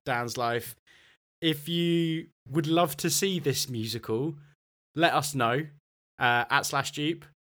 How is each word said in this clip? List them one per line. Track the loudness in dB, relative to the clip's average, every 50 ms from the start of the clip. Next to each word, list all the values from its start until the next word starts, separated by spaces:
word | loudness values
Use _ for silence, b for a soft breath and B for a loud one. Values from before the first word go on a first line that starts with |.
| _
Dan's | -4 -2 -2 -2 -4 -4
life. | -2 -2 0 0 -2 -4 -6 -12 -18 b b b b b b b b _ _ _ _ 0
If | 0 0 0 -4 -2
you | 0 0 2 2 2 2 2 0 -2 -4 -6 -10 _ _ _ -4
would | -2 -2 0
love | 2 4 4 4 2 0 -2
to | -2 -2
see | 0 0 0 0 0 0
this | 0 0 0 0 -2 -4
musical, | -4 -4 -4 -4 -6 -6 -4 -2 -2 -2 -2 -4 -6 b b b b _ _ _ _ _ _ _ _
let | 2 2 4 4
us | 2 0 0 0
know, | 0 2 2 2 0 -2 -6 -10 -20 _ _ _ _ _ _ _ 0
uh, | 2 2 4 2 2 2
at | 2 2 2
Slash | 2 0 -2 -2 -2 -4
Dupe | -4 -4 -4 -4 -6 -10 -18 _ _ _ _ _